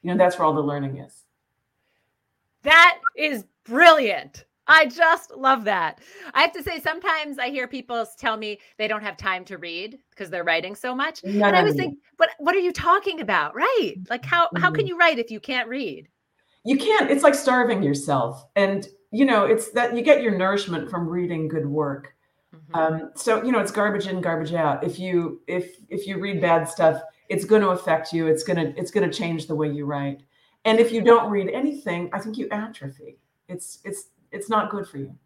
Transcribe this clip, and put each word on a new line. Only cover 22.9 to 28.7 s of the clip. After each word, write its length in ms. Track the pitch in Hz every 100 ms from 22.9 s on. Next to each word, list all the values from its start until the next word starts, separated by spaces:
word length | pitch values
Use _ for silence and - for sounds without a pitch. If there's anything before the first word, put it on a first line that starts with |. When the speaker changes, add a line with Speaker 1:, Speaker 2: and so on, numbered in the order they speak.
| 160 156 -
Speaker 1:
so, 260 | - 220
you 80 | 233
know, 80 | 233
it's 140 | 190
garbage 340 | 208 208 196 190
in, 140 | 185
garbage 340 | 175 160 156
out. 300 | 170 156 -
If 120 | 175 -
you, 440 | 185 175 160 - -
if, 260 | 180 175 - -
if 180 | 202 -
you 140 | 190
read 200 | 202 180
bad 280 | 175 165 156
stuff, 340 | - 160 - - _ _
it's 160 | -
gonna 240 | 196 214 196
affect 420 | 180 - 160 -
you. 160 | 165 160
It's 160 | 156
gonna, 280 | - 170 156